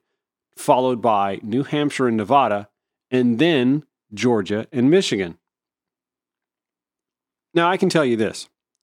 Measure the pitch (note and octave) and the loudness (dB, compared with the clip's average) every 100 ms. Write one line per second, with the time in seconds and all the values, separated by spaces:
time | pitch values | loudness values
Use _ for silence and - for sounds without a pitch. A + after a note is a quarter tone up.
0 | _ _ _ _ _ - - C3 B2+ A#2+ | _ _ _ _ _ -4 0 2 2 0
1 | A#2 G#2 G2 G2 G#2+ A#2+ C#3 D3 D3 - | 0 0 0 -4 -6 -6 -2 -2 -2 0
2 | B2+ A2 G2 C#3 A#2+ G2+ G2+ _ _ _ | 0 0 2 2 2 -2 -8 _ _ _
3 | _ B2+ B2 A2+ E3 D3 B2 D3 - _ | _ 0 0 2 2 2 2 0 -4 _
4 | _ G#2 A#2+ A2+ F#2+ G#2 A2 B2 C3 F#3 | _ -4 0 0 0 -6 -4 0 2 2
5 | F#3+ G#2+ F2 - _ _ _ _ _ _ | 2 -4 -6 -10 _ _ _ _ _ _
6 | _ _ _ _ _ _ _ _ _ _ | _ _ _ _ _ _ _ _ _ _
7 | _ _ _ _ _ E3 E3+ F#3 F#3 E3 | _ _ _ _ _ 0 0 2 2 2
8 | C3+ A2+ G2+ - - _ _ _ | 2 0 -2 -6 -16 _ _ _